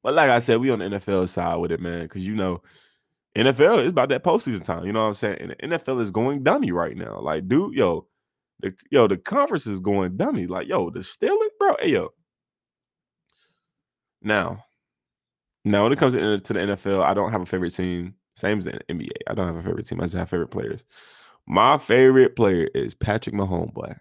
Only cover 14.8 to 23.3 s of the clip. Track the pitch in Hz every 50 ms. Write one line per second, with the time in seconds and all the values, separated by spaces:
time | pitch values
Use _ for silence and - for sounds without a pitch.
14.8 | _ _ _ _ _ _ _ _ _ _ _ _ _ _ _ _ _ 104 101 101
15.8 | 104 117 143 - 156 131 127 110 82 107 107 98 - - 110 95 92 101 101 95
16.8 | - 98 98 95 85 69 98 101 98 95 113 98 90 - - 92 90 87 - -
17.8 | 90 90 90 87 87 92 - _ _ _ _ - - 98 107 104 90 - - -
18.8 | - - 87 82 - - - - - - - 107 92 87 85 85 87 95 85 80
19.8 | - - 85 87 87 85 82 90 87 - - 87 82 - - - - - - -
20.8 | _ _ _ - - - - - - _ _ _ _ - - 92 110 127 147 151
21.8 | - - - 127 131 131 131 131 131 - - - 113 98 92 85 80 - - -
22.8 | - 57 - _ - 107 104 113 - -